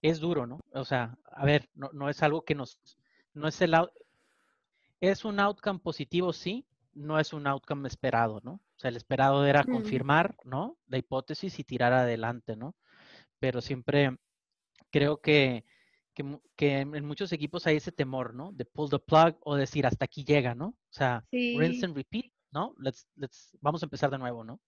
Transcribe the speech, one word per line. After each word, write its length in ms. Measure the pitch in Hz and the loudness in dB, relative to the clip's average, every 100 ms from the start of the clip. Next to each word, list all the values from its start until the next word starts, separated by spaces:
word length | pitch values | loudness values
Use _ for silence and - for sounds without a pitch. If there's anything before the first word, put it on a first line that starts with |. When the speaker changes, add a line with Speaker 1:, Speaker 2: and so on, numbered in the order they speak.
Speaker 1:
es 180 | 156 160 | 0 0
duro, 260 | 160 165 120 | 0 -2 -4
¿no? 140 | 127 - | -10 -12
O 100 | - | -10
sea, 340 | 131 131 117 123 | -4 -2 -4 -8
a 220 | - - 143 | -20 -2 2
ver, 240 | 147 - | 2 0
no, 160 | - 135 | -14 -14
no 160 | 147 143 | -6 -6
es 120 | 143 | 0
algo 200 | 151 160 | 0 0
que 100 | - 147 | -4 -6
nos, 240 | 123 - _ _ _ _ _ | -6 -14 _ _ _ _ _
no 140 | - 151 | -6 -6
es 140 | - | 0
el 120 | 175 160 | 4 4
out-, 180 | 170 _ _ _ _ _ _ _ _ _ _ _ | 2 _ _ _ _ _ _ _ _ _ _ _
es 240 | 180 196 220 | 0 0 -4
un 120 | 202 | 0
outcome 400 | 202 202 - 190 | 0 0 -4 -4
positivo, 520 | - 151 139 170 180 | -6 -6 -4 -2 -2
sí, 340 | - - 233 - _ _ | -2 -6 -8 -12 _ _
no 260 | - 147 156 | -14 -2 0
es 140 | 156 | 0
un 120 | 156 143 | -2 -2
outcome 420 | 139 - 143 135 | -2 -4 -6 -6
esperado, 500 | - 131 117 117 107 | -4 0 2 2 0
¿no? 100 | - | -12
O 260 | 196 _ _ | -16 _ _
sea, 100 | 131 | -6
el 60 | 117 | -6
esperado 500 | - 135 135 139 143 | -6 2 4 6 6
era 180 | 143 | 6
Speaker 2:
Mm. 60 | 139 | 4
Speaker 1:
confirmar, 640 | 147 110 127 131 151 170 - 127 | 0 -2 -2 2 4 2 -4 -10
¿no? 320 | 131 208 330 _ | -6 -6 -10 _
La 100 | 131 | -6
hipótesis 640 | 123 131 - - 196 - | -4 -6 -6 -8 -10 -10
y 40 | 143 | -8
tirar 260 | 123 123 | 0 4
adelante, 600 | 127 123 117 113 120 - 110 | 4 4 0 -4 -6 -8 -10
¿no? 180 | 127 - _ _ - - _ _ | -10 -14 _ _ -20 -20 _ _
Pero 200 | 135 123 | -2 -2
siempre 560 | - 131 120 143 139 127 _ _ _ _ _ _ _ | -4 -8 0 4 4 0 _ _ _ _ _ _ _
creo 280 | 147 143 151 | 2 4 2
que, 460 | - 151 135 123 - _ _ _ _ | 4 6 6 0 -8 _ _ _ _
que 100 | - | -10
mu-, 180 | 139 147 _ - | -10 -10 _ 0
que 240 | 147 139 | 0 2
en, 160 | 139 151 | -4 -6
en 100 | 147 | -8
muchos 280 | 147 196 | -8 -6
equipos 340 | 165 147 139 165 | -6 -6 -4 0
hay 100 | 156 | 0
ese 140 | 160 | -2
temor, 420 | - 131 131 123 | -4 -4 -2 -6
¿no? 200 | 117 160 | -8 -14
De 100 | 180 | -12
pull 260 | 123 - 151 | -12 -6 -2
the 100 | 139 | -2
plug 360 | - 156 165 156 | 4 8 8 4
o 140 | - 143 | -4 -2
decir, 280 | 135 147 135 | 0 0 0
"Hasta 200 | - 135 | 0 -6
aquí 180 | - | -6
llega", 320 | 139 147 123 120 | 2 4 4 -2
¿no? 120 | 170 | -8
O 260 | - _ | -12 _
sea, 320 | - 135 120 - | -2 -2 -2 -6
Speaker 2:
Sí. 260 | 247 240 240 | -4 -2 0
Speaker 1:
rinse 280 | 165 247 185 | 0 0 -6
and 100 | 147 | -6
repeat, 340 | 131 220 - _ _ | -8 -8 -10 _ _
¿no? 220 | 143 214 - | -8 -8 -6
Let's, 260 | 135 - _ _ | -8 -8 _ _
let's, 400 | 139 - _ _ | -14 -14 _ _
vamos 240 | 143 156 | -4 -2
a 40 | 151 | -6
empezar 220 | 117 143 | -2 -2
de 100 | 131 | -2
nuevo, 240 | 127 120 110 | -6 -8 -12
¿no? 160 | 123 | -16